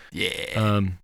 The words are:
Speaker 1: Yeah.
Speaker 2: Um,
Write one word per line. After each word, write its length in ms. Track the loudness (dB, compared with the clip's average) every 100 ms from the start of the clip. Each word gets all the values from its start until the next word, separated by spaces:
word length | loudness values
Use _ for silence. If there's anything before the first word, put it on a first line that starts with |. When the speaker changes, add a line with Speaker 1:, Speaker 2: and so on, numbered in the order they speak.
| -10
Speaker 1:
Yeah. 400 | -4 -2 -2 -4 0
Speaker 2:
Um, 420 | 2 2 0 -4